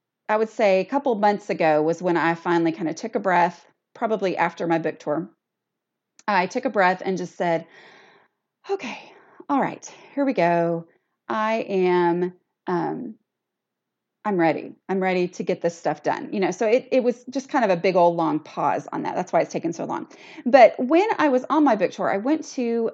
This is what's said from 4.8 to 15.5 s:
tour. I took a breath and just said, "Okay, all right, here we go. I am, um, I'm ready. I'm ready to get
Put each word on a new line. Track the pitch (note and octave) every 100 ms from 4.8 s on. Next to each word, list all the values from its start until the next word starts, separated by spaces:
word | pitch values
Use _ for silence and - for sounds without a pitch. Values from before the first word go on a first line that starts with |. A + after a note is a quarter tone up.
| D#3 D3+
tour. | D#3 D3+ G3 _ _ _ _ _ _ _ _ _ -
I | G3 F#3+
took | B3
a | C4+
breath | G#3+ F#3 F#3
and | G3 F3+
just | F3 -
said, | F3 E3 - - - - - _ _ _ _ _ -
"Okay, | G4 A#3+ - - - _ - -
all | C#4
right, | G3 - - - -
here | -
we | C#4
go. | G#3 E3+ E3+ E3+ E3 E3 _ _ _ -
I | A3 A3 A3+ -
am, | G3 F3+ F3+ F3 F3 F3+ F3+ _ _ -
um, | F3 D3+ D#3 - - _ _ _ _ _ _ _ _ _ _
I'm | G#3+ F#3
ready. | E3 D3 - - -
I'm | F#3+
ready | F#3 F3+ F3+
to | -
get | F#3+